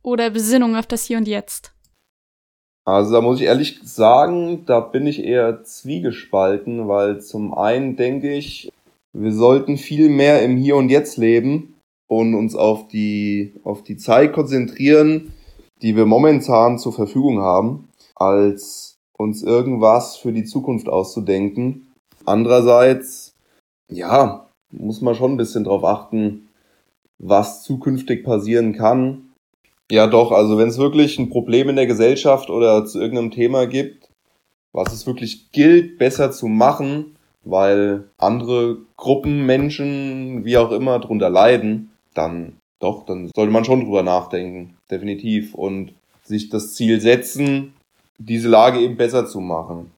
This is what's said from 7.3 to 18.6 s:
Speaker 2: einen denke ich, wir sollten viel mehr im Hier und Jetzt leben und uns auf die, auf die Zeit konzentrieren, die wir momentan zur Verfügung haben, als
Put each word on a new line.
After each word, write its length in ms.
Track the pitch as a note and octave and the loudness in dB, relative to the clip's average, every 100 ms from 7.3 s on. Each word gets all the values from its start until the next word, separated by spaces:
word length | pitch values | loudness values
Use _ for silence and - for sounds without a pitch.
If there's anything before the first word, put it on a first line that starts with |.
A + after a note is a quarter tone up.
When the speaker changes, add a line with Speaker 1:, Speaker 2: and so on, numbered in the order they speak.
| G#2+ G#2 | -10 -8
Speaker 2:
einen 420 | - G#2 B2+ C3+ B2 | -4 -2 -2 -4 -4
denke 380 | B2 C3+ C#3+ | -4 -4 -6
ich, 380 | C#3+ D3 - - _ _ _ _ | -8 -10 -16 -20 _ _ _ _
wir 180 | - G#2+ | -8 -6
sollten 460 | G#2+ A#2+ C3+ C3+ C#3+ | 2 4 4 2 -6
viel 320 | - D3 D#3 | -6 2 2
mehr 320 | C#3 C#3+ D3 | 4 4 4
im 160 | A#2+ B2+ | 2 0
Hier 180 | C#3 C#3+ | 2 2
und 140 | C3 | 4
Jetzt 280 | C#3 D3 - | 2 0 -2
leben 580 | A2+ A#2 B2+ D3+ - _ _ _ _ | 2 2 0 -4 -8 _ _ _ _
und 280 | A2+ A2+ A2 | -2 0 0
uns 200 | A2 - | -2 0
auf 320 | G#2+ G#2+ - | 0 0 -6
die, 640 | G#2+ G#2 G#2 G#2 G2+ G2 - | -6 -4 -4 -4 -4 -6 -10
auf 200 | - G#2 | -10 -10
die 120 | - A#2 | -12 -12
Zeit 380 | - C3+ D3+ | 2 4 4
konzentrieren, 960 | D#3+ C3+ C3 A#2 - C#3 D3+ D3+ D#3 D#3+ - - - _ _ | 2 -2 -2 -4 -2 4 6 6 2 -6 -20 -20 -20 _ _
die 140 | A2+ G#2+ | -2 2
wir 100 | G#2+ | 4
momentan 720 | A2+ D#3 D3 - A#2 A#2+ B2 | 4 4 2 2 4 4 0
zur 160 | B2 | -6
Verfügung 460 | A2+ G2+ C3 C#3+ A2 | -6 -4 0 0 0
haben, 480 | F#2+ F2+ A2 D3 - _ _ _ | 2 0 0 -6 -16 _ _ _
als 800 | F#2+ G2+ G2+ G2+ | 0 2 2 -2